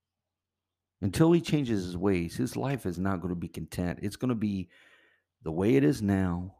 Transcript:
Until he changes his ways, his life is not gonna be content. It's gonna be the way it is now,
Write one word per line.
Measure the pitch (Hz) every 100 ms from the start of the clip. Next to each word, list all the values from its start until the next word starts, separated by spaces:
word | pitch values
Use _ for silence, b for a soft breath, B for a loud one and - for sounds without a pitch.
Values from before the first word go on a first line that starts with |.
| _ _ _ _ _ _ _ _ _ -
Until | 104 92 165
he | 175
changes | 165 151 123 104 90
his | 87
ways, | 98 90 85 -
his | 80 113
life | 127 135 95
is | 85
not | 95 92
gonna | 87
be | 87 85
content. | - 80 - 90 76
It's | 101 -
gonna | 127 117
be | 104 98 90 b b b b b b _
the | 80
way | 80 101 135
it | 147
is | 120
now, | 101 98 92 87 92 -